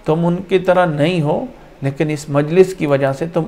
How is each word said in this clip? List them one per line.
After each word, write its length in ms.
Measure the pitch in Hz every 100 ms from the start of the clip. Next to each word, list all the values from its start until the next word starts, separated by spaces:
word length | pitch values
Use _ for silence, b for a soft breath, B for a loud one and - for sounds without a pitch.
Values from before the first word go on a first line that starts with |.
| -
तुम 180 | 160
उनकी 340 | 170 175 196 190
तरह 260 | 185 180 175
नहीं 320 | 151 151 180
हो, 240 | 147 196 254 B B -
लेकिन 280 | 135 143 156
इस 180 | 147 -
मजलिस 440 | 143 147 175 180
की 120 | 185 151
वजह 260 | 139 135
से 140 | 135 165
तुम 180 | 170